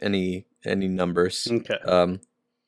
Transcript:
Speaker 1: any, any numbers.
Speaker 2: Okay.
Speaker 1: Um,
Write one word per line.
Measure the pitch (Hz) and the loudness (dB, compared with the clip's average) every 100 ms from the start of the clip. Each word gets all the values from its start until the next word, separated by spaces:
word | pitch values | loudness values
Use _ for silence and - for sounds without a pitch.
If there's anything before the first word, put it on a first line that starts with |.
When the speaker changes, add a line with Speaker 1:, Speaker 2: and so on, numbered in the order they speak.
Speaker 1:
any, | 104 98 92 92 - _ | -2 0 0 -4 -10 _
any | 107 98 95 | -4 -2 0
numbers. | 92 87 87 90 - - | 0 0 2 0 -2 -2
Speaker 2:
Okay. | 117 - 101 - | -2 -2 -4 2
Speaker 1:
Um, | 90 90 92 - _ _ _ | 4 4 0 -10 _ _ _